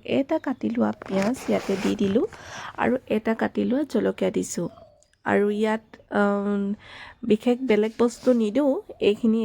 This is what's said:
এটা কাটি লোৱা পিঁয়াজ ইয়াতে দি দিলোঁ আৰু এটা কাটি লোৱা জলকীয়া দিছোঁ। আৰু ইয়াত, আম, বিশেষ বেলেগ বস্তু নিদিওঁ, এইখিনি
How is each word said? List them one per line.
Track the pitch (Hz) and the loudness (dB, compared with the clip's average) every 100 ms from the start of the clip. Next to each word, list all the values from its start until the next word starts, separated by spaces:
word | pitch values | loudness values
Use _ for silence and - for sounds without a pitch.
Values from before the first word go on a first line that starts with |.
এটা | - 240 277 320 | -2 -2 0 -2
কাটি | 302 262 214 | -2 -4 -2
লোৱা | 233 214 | 0 0
পিঁয়াজ | 214 - 190 196 254 - | -2 -4 -2 0 -2 -2
ইয়াতে | 202 - 196 | -2 0 -2
দি | 196 | 0
দিলোঁ | 202 196 202 392 - - - - - | 0 2 2 0 -6 -16 -14 -12 -4
আৰু | 226 247 - | -2 -2 -2
এটা | 214 220 | -2 0
কাটি | 220 214 - | -2 -2 -2
লোৱা | 202 254 302 | 0 0 0
জলকীয়া | 220 196 190 190 | 0 0 0 -2
দিছোঁ। | 185 185 - 170 - - _ _ _ | -2 -4 -4 -8 -8 -20 _ _ _
আৰু | - 202 208 | 0 2 2
ইয়াত, | 208 220 220 - - - | 0 0 -2 -6 -20 -6
আম, | 208 202 202 202 202 202 208 - - - - | 0 2 0 -2 -2 -2 -6 -10 -20 -20 -8
বিশেষ | 240 214 247 247 | 0 0 2 0
বেলেগ | 262 208 214 220 | 2 2 2 2
বস্তু | 240 - - | 0 0 2
নিদিওঁ, | 240 214 214 285 311 - - | 2 2 2 2 0 -4 -2
এইখিনি | - 214 226 220 | 0 2 2 2